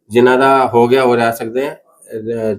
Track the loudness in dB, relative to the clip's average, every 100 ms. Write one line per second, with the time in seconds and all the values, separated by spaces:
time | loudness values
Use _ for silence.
0 | -4 2 4 4 2 2 2 2 2 2
1 | 2 0 0 -4 -6 -6 -6 -8 _ _
2 | -18 -12 -8 -6 -6